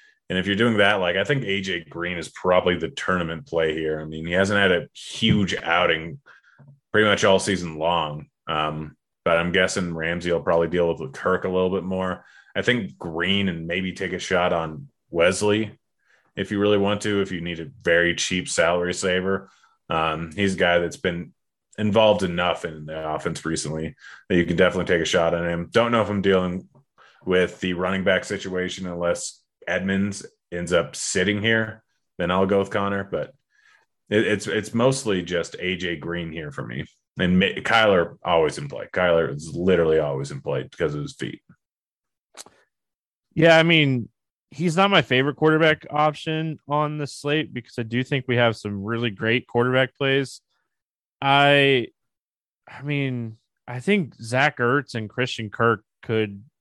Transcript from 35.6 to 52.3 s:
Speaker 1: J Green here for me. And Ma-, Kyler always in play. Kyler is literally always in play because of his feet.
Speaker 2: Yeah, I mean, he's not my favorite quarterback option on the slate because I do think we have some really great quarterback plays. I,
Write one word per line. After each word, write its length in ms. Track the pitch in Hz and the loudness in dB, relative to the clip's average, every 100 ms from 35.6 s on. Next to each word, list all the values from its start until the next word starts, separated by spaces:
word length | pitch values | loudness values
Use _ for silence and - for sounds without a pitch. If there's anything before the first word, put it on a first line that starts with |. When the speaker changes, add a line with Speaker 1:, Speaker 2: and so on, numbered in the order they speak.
| 90 90 | -6 -4
Speaker 1:
J 220 | 87 82 | -4 -6
Green 340 | 82 85 82 | -6 -6 -6
here 200 | 80 76 | -10 -10
for 140 | 101 - | -10 -10
me. 200 | 69 - _ _ - | -10 -10 _ _ -2
And 200 | 90 92 | 2 4
Ma-, 80 | 95 | 2
Kyler 720 | - - 117 110 95 82 - | 0 2 4 6 4 2 -4
always 340 | - 85 78 73 | 0 2 2 -2
in 100 | 71 | -8
play. 180 | - - | -10 -8
Kyler 400 | - 90 82 76 71 | 0 2 2 2 -4
is 160 | 80 76 | -8 -2
literally 440 | 92 90 82 78 | 2 4 4 2
always 300 | 76 69 69 | 2 -2 -6
in 80 | 71 | -10
play 240 | 73 69 | -6 -6
because 300 | 65 - 80 | -6 -4 -4
of 80 | 73 | -4
his 140 | 71 - | -8 -10
feet. 260 | - - _ _ _ _ _ _ _ _ _ - - _ _ _ _ _ _ _ _ | -10 -10 _ _ _ _ _ _ _ _ _ -20 -20 _ _ _ _ _ _ _ _
Speaker 2:
Yeah, 240 | - 160 160 | 2 6 8
I 60 | |
mean, 460 | 165 165 143 127 - _ _ _ _ | 6 4 4 0 -4 _ _ _ _
he's 260 | - 175 160 | -4 -2 2
not 140 | 196 | 4
my 100 | 196 | 4
favorite 340 | 135 127 139 139 | 4 2 2 2
quarterback 500 | 156 156 160 151 - | 2 4 4 2 -2
option 720 | 147 151 147 - 156 160 151 - | 0 0 0 -4 -4 -4 -8 -4
on 300 | 147 151 151 | -2 -2 -4
the 100 | 143 | -8
slate 460 | - 143 151 131 | -8 -4 -2 -2
because 240 | 131 - - | -8 -10 -8
I 60 | |
do 200 | 113 120 | -4 -2
think 220 | 127 139 127 | -2 -2 0
we 100 | 123 | 2
have 180 | 120 107 | 2 2
some 280 | 104 101 | -4 -6
really 260 | 101 117 120 | -4 -4 -4
great 380 | 98 113 120 - | -2 0 0 0
quarterback 480 | 120 123 131 131 - | 0 2 2 0 0
plays. 460 | 139 135 135 - _ _ _ _ _ _ _ _ | 0 0 0 -8 _ _ _ _ _ _ _ _
I, 680 | 139 139 143 143 139 131 113 _ _ _ _ | 2 6 6 6 6 4 0 _ _ _ _